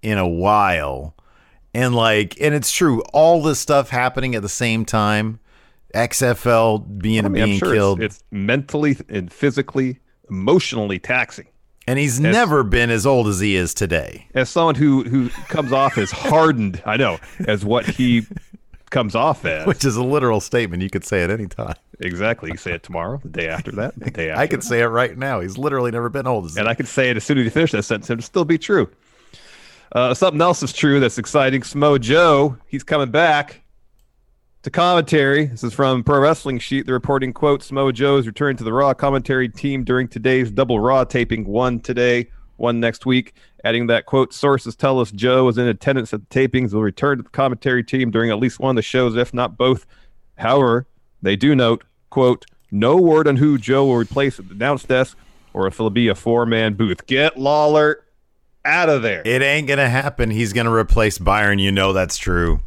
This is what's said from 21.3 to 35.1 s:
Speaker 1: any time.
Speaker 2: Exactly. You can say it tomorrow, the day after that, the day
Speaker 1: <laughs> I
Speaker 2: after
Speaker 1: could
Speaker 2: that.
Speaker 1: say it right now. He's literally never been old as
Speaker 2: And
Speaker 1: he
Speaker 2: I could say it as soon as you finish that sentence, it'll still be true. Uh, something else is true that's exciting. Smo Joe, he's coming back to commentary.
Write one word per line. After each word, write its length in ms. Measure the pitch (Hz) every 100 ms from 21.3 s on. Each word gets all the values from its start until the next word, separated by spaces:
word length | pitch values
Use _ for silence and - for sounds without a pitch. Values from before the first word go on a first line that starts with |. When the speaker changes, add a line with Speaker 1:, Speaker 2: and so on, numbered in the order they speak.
Speaker 1:
any 160 | 110 98
time. 280 | - 57 - _ -
Speaker 2:
Exactly. 480 | 90 87 107 117 82
You 60 |
can 40 | 82
say 140 | -
it 100 | 85
tomorrow, 380 | - 85 85 139
the 60 | -
day 200 | - 82
after 220 | 82 -
that, 260 | 98 117 -
the 120 | -
day 200 | - 80
Speaker 1:
<laughs> 20 |
I 120 | 78
Speaker 2:
after 40 | 147
Speaker 1:
could 120 | 139
Speaker 2:
that. 40 | -
Speaker 1:
say 140 | 120
it 60 | 117
right 300 | 117 123 127
now. 240 | 135 120
He's 160 | 90 104
literally 320 | 139 135 123
never 160 | 117 120
been 180 | 139 127
old 200 | 117 85
as 100 | 82
Speaker 2:
And 100 | 107
Speaker 1:
he 40 |
Speaker 2:
I 40 |
could 140 | 117 131
say 220 | - 127
it 60 | 117
as 60 |
soon 120 | - 143
as 60 |
you 60 | 113
finish 220 | 147 165
that 120 | 107
sentence, 240 | 104 107 -
it'll 120 | 117
still 220 | 117 190 160
be 100 | 165
true. 300 | - 196 - _ _ _ _ - - - - - _
Uh, 200 | - 123
something 280 | 127 185 151
else 240 | 175 175
is 80 | 135
true 260 | - 151 139
that's 180 | 127 -
exciting. 440 | 113 151 135 131
Smo 360 | 117 143 151 143
Joe, 580 | 113 151 175 143 147 123 -
he's 160 | 139
coming 280 | - 156 135
back 500 | 143 165 147 143 - _ _ _ _ _ _ _ _ _ _
to 80 | -
commentary. 760 | - 175 180 147